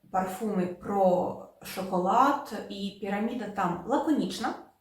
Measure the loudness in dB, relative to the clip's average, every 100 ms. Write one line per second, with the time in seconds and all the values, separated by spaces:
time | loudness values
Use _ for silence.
0 | _ -2 -2 -4 -2 0 -2 -4 -2 4
1 | 6 4 0 -6 -12 _ -12 -8 -2 0
2 | 4 6 6 4 -4 -10 -10 -8 -8 -6
3 | -4 -2 -2 -4 -6 -2 0 -2 0 0
4 | 2 2 0 -2 -4 -6 -14 _